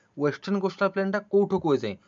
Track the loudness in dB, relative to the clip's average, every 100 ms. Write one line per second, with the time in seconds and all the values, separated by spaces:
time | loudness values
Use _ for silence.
0 | _ -2 -2 -2 -4 -2 -2 -2 -2 0
1 | -2 -4 0 2 2 0 2 2 0 -8